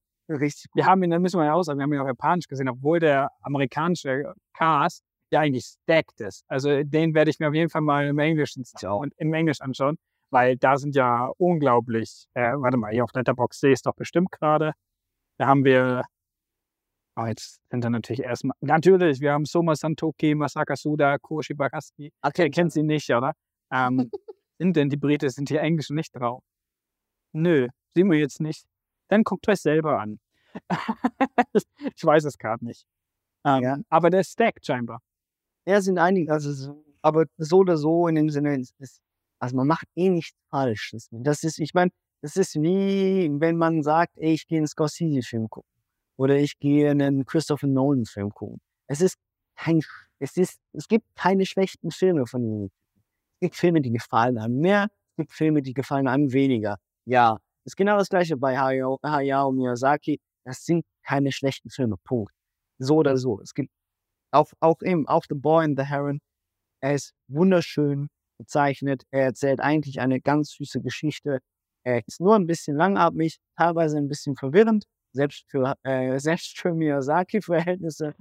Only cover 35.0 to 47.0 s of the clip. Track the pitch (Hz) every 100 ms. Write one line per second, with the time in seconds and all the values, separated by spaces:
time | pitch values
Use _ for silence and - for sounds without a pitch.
35 | _ _ _ _ _ _ 170 202 190 180
36 | 175 196 156 151 143 139 139 147 _ _
37 | 156 156 156 - 151 185 185 160 151 170
38 | 170 160 151 143 147 139 127 _ 135 _
39 | _ _ _ - 123 127 139 165 - 165
40 | 190 175 - _ _ 143 131 104 - 113
41 | - 113 135 147 160 - 151 180 180 _
42 | _ _ 147 190 185 156 156 196 196 196
43 | 190 190 165 143 165 165 165 160 147 160
44 | 170 - 160 156 - 165 151 - 151 -
45 | 165 139 113 117 110 - - _ _ _
46 | _ - 135 139 143 - 143 147 147 143